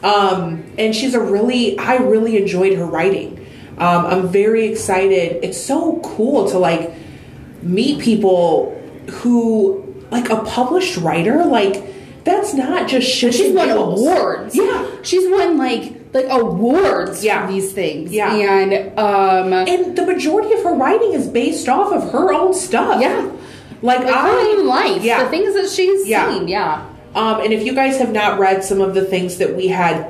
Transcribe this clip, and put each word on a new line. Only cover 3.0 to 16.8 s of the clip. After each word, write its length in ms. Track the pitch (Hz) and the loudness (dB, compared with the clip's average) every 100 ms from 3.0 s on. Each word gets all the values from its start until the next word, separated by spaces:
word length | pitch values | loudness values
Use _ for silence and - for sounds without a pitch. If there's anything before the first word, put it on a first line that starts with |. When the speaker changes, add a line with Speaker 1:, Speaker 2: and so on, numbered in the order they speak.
| 185 190 - - - - - - | 0 0 -4 -14 -18 -20 -20 -2
Speaker 1:
Um, 280 | 175 175 170 | 2 2 2
I'm 200 | 180 180 | 0 2
very 380 | 196 214 226 220 | 2 4 2 0
excited. 800 | 220 - 185 190 190 165 - 180 | -2 -2 0 2 2 0 -4 -6
It's 140 | - | -8
so 380 | - 294 339 - | -4 -2 0 -4
cool 460 | - - 233 285 190 | -6 -2 0 2 0
to, 80 | 185 | 2
like, 340 | 175 165 170 - - - - - - - | 0 0 -4 -12 -18 -20 -20 -20 -20 -10
meet 380 | 175 185 269 285 | -4 0 0 0
people 720 | 233 202 190 180 170 160 - - - - - | 0 2 4 4 4 2 -2 -8 -16 -18 -16
who, 760 | - 240 240 226 220 190 190 - - - | -4 0 2 2 2 2 0 -8 -16 -6
like, 220 | 240 240 | -4 0
a 60 | 220 | -2
published 600 | 214 - 254 359 - 180 | -2 -2 0 2 0 -2
writer, 480 | 160 160 190 294 339 | -2 0 2 2 2
like, 380 | 240 196 196 - - - - | 2 0 -2 -8 -16 -18 -8
that's 320 | - 403 415 269 | 0 0 0 -2
not 320 | 262 339 - | -2 -2 0
just 200 | 262 - | 0 0
shit 180 | - 240 | 0 0
Speaker 2:
And 60 | 240 | 2
she's 100 | 392 | 2
Speaker 1:
and 80 | 370 | 4
Speaker 2:
won 120 | 302 | 2
Speaker 1:
giggles. 340 | 220 180 185 | 2 0 0
Speaker 2:
awards. 540 | 269 349 - - - 254 | 2 2 0 -4 -4 0
Speaker 1:
Yeah. 320 | 440 - - - | 0 -2 -6 -10
Speaker 2:
She's 260 | - 370 370 | -2 0 2
won, 280 | 392 359 311 | 2 2 2
like, 360 | 254 233 - - - | 0 -2 -6 -14 -4
like, 120 | 262 262 | -2 2
awards 960 | 262 220 175 233 311 | 0 0 0 2 4